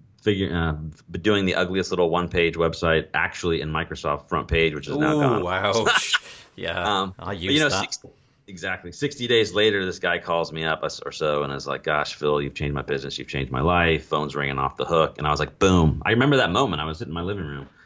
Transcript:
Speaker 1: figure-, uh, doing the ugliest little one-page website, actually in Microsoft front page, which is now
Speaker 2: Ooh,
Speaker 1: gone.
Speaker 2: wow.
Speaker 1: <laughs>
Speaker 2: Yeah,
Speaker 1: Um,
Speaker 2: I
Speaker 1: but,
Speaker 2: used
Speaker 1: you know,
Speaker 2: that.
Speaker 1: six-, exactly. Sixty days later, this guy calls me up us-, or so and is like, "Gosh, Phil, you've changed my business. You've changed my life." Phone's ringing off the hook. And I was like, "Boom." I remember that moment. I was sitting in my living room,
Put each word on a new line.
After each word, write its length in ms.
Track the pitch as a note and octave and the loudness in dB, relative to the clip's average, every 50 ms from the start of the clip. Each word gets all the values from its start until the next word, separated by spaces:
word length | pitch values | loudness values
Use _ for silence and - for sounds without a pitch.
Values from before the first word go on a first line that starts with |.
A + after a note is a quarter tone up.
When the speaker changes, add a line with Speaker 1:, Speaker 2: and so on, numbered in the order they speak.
| - _ _ _ - | -20 _ _ _ 0
Speaker 1:
figure-, 300 | G#2+ G#2 F#2+ F#2+ D2 E2+ | 0 2 2 0 0 0
uh, 200 | E2+ E2 D#2+ D2+ D2+ D#2 D#2 D2+ - _ - E2 E2+ | 0 0 0 0 -2 -6 -10 -12 -14 _ -12 -10 -2
doing 260 | E2 G#2+ G#2 G2+ F#2+ | 2 2 4 4 4
the 100 | F#2 E2+ | 2 2
ugliest 360 | F2 F#2 F2 F#2 F#2+ F2+ - | 2 0 0 0 -2 -2 0
little 200 | F#2+ F2 F2 E2 | 0 2 2 2
one-page 460 | E2 F2 F2+ E2 F2+ F2+ E2+ E2 D#2+ | 2 0 0 0 2 2 2 2 2
website, 500 | E2 E2 D#2+ D#2+ - - E2 D#2+ D#2+ - - - | 2 0 0 0 0 0 2 2 2 0 0 -2
actually 460 | D2+ E2+ E2 - - - F2+ E2+ D2+ | -2 -2 -2 -4 -4 -2 0 0 0
in 100 | C#2 D2+ | -2 -2
Microsoft 580 | D#2 D#2 E2 - D#2 D2 - D2+ D2 D2 - - | -4 -4 -4 -4 -8 -6 -4 -4 -4 -4 -4 -4
front 200 | F#2 D#2+ - - | -4 -4 -2 0
page, 260 | F2 E2 E2 D#2+ D2 | 2 4 4 2 2
which 140 | D2 C#2+ C#2+ | -2 -6 -4
is 80 | - | -2
now 200 | D3 D2+ D2 - | 0 2 2 2
Speaker 2:
Ooh, 40 | - | 4
Speaker 1:
gone. 220 | D3 C2+ C#2 - F2+ | 4 2 2 2 0
Speaker 2:
wow. 420 | F2 F#2 F#2 G2 - - A#2 G#2+ - A#3+ F#3+ - - - - | 0 -2 0 0 2 2 2 2 2 2 0 0 0 -2 -4
Speaker 1:
<laughs> 360 | - - - - - - _ | -4 -8 -16 -20 -20 -20 _
Speaker 2:
Yeah, 440 | - F#2 E2+ E2 F#2 F2 G#2 G#2 F#2+ G2 | -8 -6 -6 -4 -2 -2 0 0 0 -2
Speaker 1:
Um, 120 | F#2+ F#2 - | -2 -6 -8
Speaker 2:
I 60 | E2+ | -8
Speaker 1:
but, 120 | F2+ G2+ F#2 | -8 -6 -4
Speaker 2:
used 160 | E2 F#2+ C#3 | -2 0 2
Speaker 1:
you 60 | D3+ | 2
know, 80 | D#3 C#3+ | 2 2
Speaker 2:
that. 120 | F#2 F#2+ | 2 0
Speaker 1:
six-, 240 | - - - - - - - _ _ _ _ _ _ - | -2 -4 -8 -12 -14 -18 -20 _ _ _ _ _ _ -20
exactly. 420 | G2 E2+ G2 F#2+ F#2 F2+ - F2+ | -14 -8 -6 -6 -6 -6 -8 -12
Sixty 380 | E2+ - D3 C#3 C#3 - B2 A#2 | -8 -6 -4 -4 -4 -4 0 2
days 260 | B2 A2+ A2 F#2+ F2 | 4 4 4 4 2
later, 300 | G#2 G#2+ A2 G2+ G2+ F#2+ | 4 4 4 4 2 0
this 140 | F#2 F2 - | -2 -4 -2
guy 180 | - F2+ E2+ E2+ | 0 0 0 0
calls 340 | - F2+ E2+ E2+ E2 D#2+ D#2+ | -2 -2 0 0 0 -2 -4
me 120 | D#2+ D#2+ | -4 -2
up 180 | D#2+ D#2+ D#2 D#2 | -2 -2 -2 -2
us-, 160 | D#2 - - | -6 -6 -8
or 140 | - C#2 C#2 | -10 -10 -6
so 320 | - D#2+ D2+ D2 D2 C#2+ | -2 -2 0 0 0 0
and 80 | C#2 C#2 | -2 -4
is 160 | C#2 C2+ C#2+ | -6 -6 -6
like, 160 | C#2 C2 - | -6 -4 -2
"Gosh, 300 | D#2+ D2+ D2 D2 - - | 0 0 0 0 -2 -4
Phil, 280 | - D2 D2 D2 D2 D2 | -2 0 0 0 0 0
you've 120 | C#2 C2+ | -4 -4
changed 200 | - D2 C#2+ C#2+ | -4 -4 -2 -2
my 80 | C#2 C2 | -2 -2
business. 340 | - C#2+ C#2 C2+ C#2 C#2 | -2 -4 -4 -4 -6 -8
You've 120 | - C2+ - | -10 -10 -8
changed 240 | - C#2 C#2 C2 C2 | -6 -6 -4 -4 -2
my 80 | B1+ | 0
life." 460 | C#2 F2 F2 F2 E2+ E2 D#2+ D2+ - | 2 2 4 4 4 4 2 0 0
Phone's 280 | - D#2 D2+ D2+ D2 C#2+ | -2 -2 -2 -2 -2 -4
ringing 240 | D2 C#2+ C#2 C#2 C2+ | -4 -4 -4 -2 -2
off 180 | C2+ C2 - | -2 -4 -4
the 80 | - B1+ | -4 -2
hook. 320 | - E2+ D#2+ D#2 D2 - - | 0 2 2 2 2 0 -2
And 80 | D2+ | -2
I 40 | D2+ | 0
was 80 | D2+ C#2+ | 0 0
like, 220 | D2 C#2+ - - | -2 -4 -2 2
"Boom." 420 | G2+ F#2+ F#2 F2+ E2 D#2 - - - | 4 4 6 6 6 4 4 2 0
I 60 | - | 0
remember 280 | G#2+ A#2 C3 C#3+ C#3+ C3 | 2 4 4 4 4 4
that 120 | A#2+ F2 | 4 2
moment. 320 | F2 A2 C#3 G#2+ F2 D2 D2+ | 2 2 0 0 0 -4 -4
I 20 | |
was 140 | D#2 D#2 E2+ | -6 -6 -8
sitting 140 | A#2 - D#2+ | -8 -8 -6
in 20 | |
my 80 | E2+ E2+ | -6 -4
living 240 | F#2 G#2 G2 E2+ | -4 -4 -6 -6
room, 220 | D2 D2 C#2 C2+ - - _ - | -8 -8 -10 -12 -14 -18 _ -20